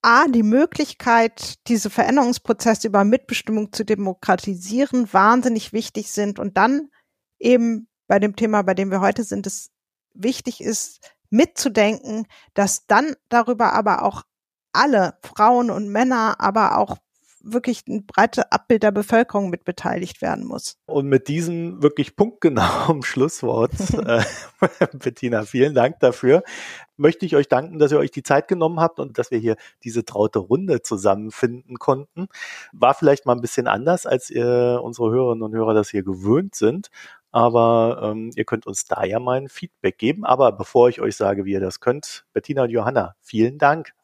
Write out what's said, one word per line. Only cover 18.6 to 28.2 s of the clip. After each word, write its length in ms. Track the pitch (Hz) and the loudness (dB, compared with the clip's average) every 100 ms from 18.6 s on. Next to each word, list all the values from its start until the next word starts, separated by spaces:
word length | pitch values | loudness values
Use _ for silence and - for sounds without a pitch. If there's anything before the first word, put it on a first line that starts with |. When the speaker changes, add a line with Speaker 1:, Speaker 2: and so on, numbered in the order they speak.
| _ 226 | _ 2
Speaker 1:
der 80 | 214 | 2
Bevölkerung 580 | 202 202 226 233 202 196 | 0 0 0 0 -2 -4
mit 140 | 175 | -6
beteiligt 580 | - 180 - 175 180 - | -8 -8 -6 -6 -8 -8
werden 240 | - - - | -6 -6 -8
muss. 320 | - - - - | -12 -12 -16 -6
Speaker 2:
Und 220 | 156 139 | -4 2
mit 200 | 135 131 | 2 2
diesem 540 | 151 170 170 170 180 | -4 -4 -6 -8 0
wirklich 340 | 143 147 139 - | 0 2 -6 0
punktgenauen 840 | 214 - 165 123 95 - 135 156 | -2 2 0 2 -2 -2 0 0
<laughs> 20 | |
Schlusswort, 680 | 127 - 143 - 123 117 120 - 196 | -2 -2 -2 -2 -4 0 0 -2 -4
äh, 300 | 226 220 117 - - - _ | -4 0 0 0 -6 -18 _
<laughs> 340 | 170 - - | -2 0 -4
Bettina, 500 | 135 127 117 123 117 | -2 -8 -6 -2 -2
vielen 300 | 107 127 139 | -2 2 2
Dank 260 | 135 123 165 | 4 2 4
dafür, 440 | 127 120 123 160 - - - - - _ | 2 2 4 4 2 -16 -16 -18 -20 _
möchte 280 | 147 170 180 | 0 0 0
ich 100 | 147 | 0
euch 120 | 143 | 2
danken, 320 | 127 160 160 | 0 -2 0
dass 120 | 147 | 2
ihr 80 | 147 | 2
euch 120 | 143 | 0
die 120 | - | -6